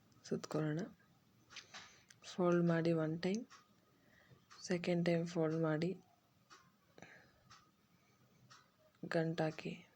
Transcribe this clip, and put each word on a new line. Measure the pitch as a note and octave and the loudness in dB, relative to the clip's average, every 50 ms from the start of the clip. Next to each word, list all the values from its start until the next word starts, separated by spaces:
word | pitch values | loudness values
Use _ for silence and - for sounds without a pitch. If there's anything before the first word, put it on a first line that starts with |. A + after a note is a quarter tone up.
| _ _ - - - - | _ _ -20 -20 -8 -6
ಸುತ್ಕೊಳ್ಳೋಣ. | D#3+ - - - - D3+ D#3 D3+ D3+ D#3+ G#3 - - - _ _ _ _ _ _ _ _ _ _ - - - - - - - - - - - _ - - - | -6 -6 -4 -4 -2 -2 0 0 -2 -2 -4 -6 -10 -18 _ _ _ _ _ _ _ _ _ _ -20 -20 -18 -18 -18 -20 -20 -20 -20 -20 -20 _ -20 -20 -20
ಫೋಲ್ಡ್ | - - - F3+ F3 F3 F3 E3+ | -12 -4 0 2 4 4 4 4
ಮಾಡಿ | E3+ E3 E3 E3 E3+ E3 | 4 4 4 2 2 2
ಒನ್ | D#3+ D#3 D#3 D#3+ E3+ F3 | 2 2 0 -2 -2 -2
ಟೈಮ್, | F#3 G3 A3+ C4 - - - - _ _ _ _ _ _ _ _ _ - - - _ - - _ _ - - - | -2 -2 -2 -4 -8 -16 -20 -20 _ _ _ _ _ _ _ _ _ -20 -20 -20 _ -20 -20 _ _ -20 -18 -4
ಸೆಕೆಂಡ್ | - F#3 E3+ F3 F3+ F3 F3 E3+ | -2 -2 0 2 2 2 2 4
ಟೈಮ್ | F3 E3+ E3+ E3 E3+ | 4 2 2 2 0
ಫೋಲ್ಡ್ | F3 E3+ D#3+ D#3 D#3+ | 0 0 2 2 2
ಮಾಡಿ | E3 E3 D#3 D#3 D3+ E3+ F3+ G3 - - _ _ _ _ _ _ _ _ _ - - - _ _ _ _ _ _ - - - - - - - _ _ _ _ - - _ _ _ _ _ _ _ _ _ _ _ _ _ _ _ _ - _ - - _ _ _ _ _ _ _ _ - | 2 2 2 2 2 0 -2 -4 -6 -10 _ _ _ _ _ _ _ _ _ -20 -20 -20 _ _ _ _ _ _ -20 -20 -20 -20 -20 -20 -20 _ _ _ _ -20 -20 _ _ _ _ _ _ _ _ _ _ _ _ _ _ _ _ -20 _ -20 -20 _ _ _ _ _ _ _ _ -10
ಗಂಟಾಕಿ. | E3+ - E3 D#3+ E3 E3 - D#3+ D#3 D#3 - - E3+ F3 - - - _ | -2 -2 0 0 0 0 -2 -2 -2 -4 -6 -8 -10 -10 -10 -14 -20 _